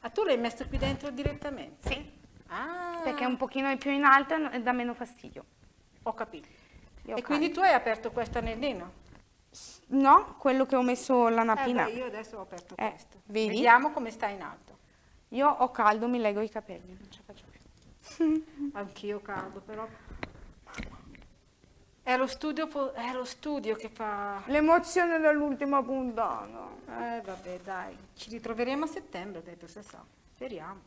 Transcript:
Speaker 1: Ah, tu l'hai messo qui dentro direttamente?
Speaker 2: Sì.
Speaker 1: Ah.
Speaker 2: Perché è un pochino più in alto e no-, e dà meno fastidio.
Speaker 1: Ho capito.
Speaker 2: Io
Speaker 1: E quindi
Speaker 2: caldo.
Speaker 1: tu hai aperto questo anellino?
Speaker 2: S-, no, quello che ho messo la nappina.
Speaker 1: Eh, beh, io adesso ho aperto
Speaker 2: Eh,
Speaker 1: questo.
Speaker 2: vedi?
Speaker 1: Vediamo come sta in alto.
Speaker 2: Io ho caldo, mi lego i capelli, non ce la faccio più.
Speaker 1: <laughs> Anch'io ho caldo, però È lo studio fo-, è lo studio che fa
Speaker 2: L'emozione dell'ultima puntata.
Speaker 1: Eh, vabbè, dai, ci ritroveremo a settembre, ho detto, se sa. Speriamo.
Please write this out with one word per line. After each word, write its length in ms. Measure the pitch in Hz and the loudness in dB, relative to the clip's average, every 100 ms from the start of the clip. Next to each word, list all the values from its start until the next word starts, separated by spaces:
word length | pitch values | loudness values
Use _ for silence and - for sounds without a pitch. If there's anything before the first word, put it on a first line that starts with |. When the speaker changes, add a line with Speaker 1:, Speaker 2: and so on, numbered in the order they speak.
Speaker 1:
Ah, 100 | 233 | -6
tu 120 | - | -2
l'hai 120 | 415 254 | 2 2
messo 300 | 233 - - | 0 -4 -6
qui 100 | 269 | -2
dentro 320 | 269 277 294 | -2 -2 -6
direttamente? 760 | 247 285 285 294 262 - - - | -4 -4 -4 -8 -10 -12 -10 -6
Speaker 2:
Sì. 240 | 277 294 - - - - | -6 -8 -18 -20 -20 -12
Speaker 1:
Ah. 520 | - 269 349 349 339 | -8 -6 -6 -8 -4
Speaker 2:
Perché 220 | 320 285 | -4 -2
è 20 | 254 | -2
un 120 | 247 | -2
pochino 360 | 262 269 269 269 | -4 -2 -2 -2
più 120 | 277 | -2
in 140 | 277 | 4
alto 300 | 285 269 277 | 8 8 6
e 20 | 320 | -2
no-, 140 | 294 | -2
e 100 | 254 | -2
dà 120 | 233 | -2
meno 200 | 247 240 | 0 -2
fastidio. 520 | 240 233 - - - - _ - _ _ _ | -6 -10 -14 -18 -18 -20 _ -20 _ _ _
Speaker 1:
Ho 100 | - | -8
capito. 340 | 220 220 165 - - - - - - - | -6 -8 -10 -18 -20 -20 -20 -20 -20 -8
Speaker 2:
Io 100 | 226 | -8
Speaker 1:
E 60 | |
quindi 240 | 240 294 320 | -2 0 0
Speaker 2:
caldo. 140 | 330 | 4
Speaker 1:
tu 40 | 381 | 6
hai 60 | |
aperto 380 | 269 240 220 233 | 6 2 -4 -4
questo 240 | 233 226 240 | -4 -4 -2
anellino? 560 | 226 226 285 214 170 - - - - _ _ | -4 -2 -4 -4 -10 -18 -20 -20 -20 _ _
Speaker 2:
S-, 300 | - - - _ | -18 -18 -18 _
no, 460 | 269 269 320 427 - | 4 8 8 8 -2
quello 300 | 277 262 262 | 2 4 4
che 100 | 269 | 4
ho 60 | |
messo 460 | 247 247 - 254 233 | 2 0 2 4 6
la 120 | 226 | 4
nappina. 440 | 226 226 269 247 196 | 4 2 2 2 0
Speaker 1:
Eh, 60 | |
beh, 60 | 233 | -2
io 60 | |
adesso 320 | 254 214 220 226 | -8 -8 -12 -14
ho 60 | |
aperto 340 | 190 180 - 185 | -14 -14 -14 -6
Speaker 2:
Eh, 140 | 214 | -6
Speaker 1:
questo. 320 | - - - - | -6 -20 -20 -6
Speaker 2:
vedi? 220 | 208 220 | -2 0
Speaker 1:
Vediamo 360 | - 240 233 294 | 4 10 10 10
come 180 | 302 233 | -2 -6
sta 160 | 220 220 | -4 -6
in 160 | 202 | -6
alto. 360 | 151 - - - _ _ _ _ _ | -12 -14 -20 -20 _ _ _ _ _
Speaker 2:
Io 200 | 226 277 | 2 2
ho 220 | 277 254 | 4 0
caldo, 360 | 254 214 214 233 | 4 4 4 2
mi 120 | 247 | 0
lego 220 | 214 202 | 0 0
i 80 | 220 | -4
capelli, 440 | 220 214 180 180 185 | -6 -12 -16 -16 -20
non 100 | 196 | -20
ce 120 | - - | -20 -20
la 60 | |
faccio 120 | 202 - | -20 -20
più. 120 | - - - - - | -20 -20 -20 -20 -20
Speaker 1:
<laughs> 680 | - - 320 311 311 - 285 | -20 0 2 2 -2 -8 -8
Anch'io 420 | 240 196 - 202 208 | -8 -12 -10 -8 -8
ho 60 | |
caldo, 380 | 202 196 190 196 | -8 -10 -10 -12
però 280 | 196 214 220 220 - - - - - - - - - - - - - - _ _ _ _ _ _ | -14 -12 -12 -14 -18 -12 -12 -14 -20 -20 -18 -12 -12 -14 -20 -20 -20 -20 _ _ _ _ _ _
È 140 | - 254 | -2 0
lo 80 | 262 | 0
studio 400 | - 302 302 311 | -2 -6 -4 -4
fo-, 260 | 294 269 | -4 -4
è 220 | - 233 | -4 -6
lo 100 | 254 | -6
studio 520 | 247 - 302 294 214 220 | -8 -8 -6 -6 -4 -4
che 120 | 220 | -6
fa 540 | - 214 202 202 202 208 | -8 -6 -4 -6 -8 -2
Speaker 2:
L'emozione 720 | 285 302 330 - - 349 330 | 2 6 6 4 2 2 4
dell'ultima 600 | 311 302 294 277 285 277 | 4 4 2 -2 0 0
puntata. 880 | 262 269 254 220 208 117 202 226 95 - - | 0 -2 -4 -2 -2 -2 -8 -14 -14 -16 -14
Speaker 1:
Eh, 360 | 240 240 233 | -10 -8 -8
vabbè, 380 | 190 185 185 180 | -10 -12 -12 -14
dai, 360 | 180 185 190 180 196 | -10 -10 -10 -14 -20
ci 140 | - - | -20 -14
ritroveremo 560 | 226 233 226 240 277 | -12 -8 -4 -2 -2
a 20 | 311 | -4
settembre, 520 | 302 - 185 190 180 | -8 -12 -12 -10 -12
ho 40 | |
detto, 240 | 165 170 170 | -14 -18 -18
se 140 | - | -18
sa. 240 | 208 - - _ _ | -20 -20 -20 _ _
Speriamo. 480 | _ 254 202 156 196 | _ -12 -12 -12 -16